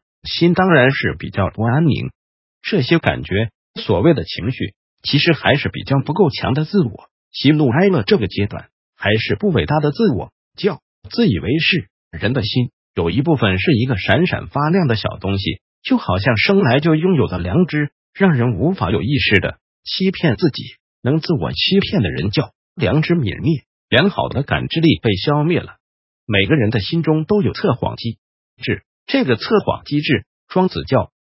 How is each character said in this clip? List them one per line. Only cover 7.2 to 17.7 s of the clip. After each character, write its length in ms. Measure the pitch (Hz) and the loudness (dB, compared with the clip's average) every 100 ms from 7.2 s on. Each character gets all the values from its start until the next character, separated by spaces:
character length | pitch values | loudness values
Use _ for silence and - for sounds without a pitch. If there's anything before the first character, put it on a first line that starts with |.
| _ | _
喜 200 | - 135 | -2 2
怒 180 | 151 139 | 4 2
哀 180 | 131 196 | 4 2
乐 120 | 160 | 2
这 160 | - 190 | 2 0
个 100 | 104 | 0
阶 200 | - 101 | -2 -4
段， 220 | 80 - _ _ _ | -6 -14 _ _ _
还 200 | 101 110 | -2 0
是 180 | - 139 | -2 -2
不 160 | 208 | 0
伟 160 | 127 78 | 0 0
大 120 | 151 | 0
的 120 | 147 | 0
自 180 | 147 220 | 0 0
我， 200 | 98 80 _ _ - | 0 -6 _ _ -6
叫 240 | 196 143 _ _ - | -4 -4 _ _ -8
自 180 | - 214 | 0 2
以 100 | 85 | 2
为 220 | 104 156 | 0 -2
是。 280 | - 180 - _ _ | 0 -2 -4 _ _
人 220 | - 107 | -6 -2
的 80 | 135 | -2
心， 300 | 107 127 123 _ _ - | -2 -2 -2 _ _ -4
有 160 | 85 | -2
一 100 | 104 | 0
部 140 | 165 147 | 0 2
分 240 | 104 92 | 2 0
是 140 | 180 | 0
一 120 | 117 127 | 0 0
个 120 | 101 | -2
闪 280 | - 113 180 | 0 0 0
闪 220 | - - | -2 -6
发 220 | 139 151 | -2 0
亮 180 | 190 147 | 2 2
的 80 | 107 | 0
小 220 | - - | -4 -6
东 180 | 95 98 | -4 -2
西， 240 | 104 101 _ _ | -4 -6 _ _
就 140 | - 254 | -2 0
好 200 | - 92 | 0 0
像 180 | 127 110 | 2 2
生 220 | - 196 | 2 2
来 200 | 151 131 | 4 2
就 160 | 165 156 | 2 2
拥 180 | 180 | 2
有 140 | 160 90 | 2 0
的 100 | 90 | -2
良 300 | 90 131 | -2 0
知， 240 | 180 | 0